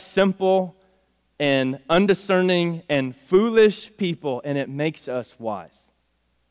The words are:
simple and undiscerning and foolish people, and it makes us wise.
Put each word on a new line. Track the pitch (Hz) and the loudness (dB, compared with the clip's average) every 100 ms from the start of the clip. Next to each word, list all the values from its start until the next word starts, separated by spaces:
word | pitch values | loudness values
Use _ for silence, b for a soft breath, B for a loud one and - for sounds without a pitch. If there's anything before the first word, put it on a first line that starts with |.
simple | - 190 196 190 190 190 180 - _ _ _ _ _ - | -4 0 0 2 0 0 -2 -10 _ _ _ _ _ -4
and | 143 135 131 139 - | 0 2 0 -4 0
undiscerning | 170 202 180 - 185 185 175 170 165 - | 2 2 0 0 0 2 0 -2 -4 -4
and | 143 131 - | -2 -2 -8
foolish | - 185 233 226 214 - - - | 0 2 4 4 4 2 -12 -6
people, | 180 165 147 120 | -6 -4 -6 -6
and | 143 143 | -4 -4
it | 131 | -4
makes | 139 156 151 - | -4 -4 -6 -8
us | 123 110 - | -8 -8 -10
wise. | 113 98 76 - _ _ _ _ _ _ _ | -8 -8 -12 -20 _ _ _ _ _ _ _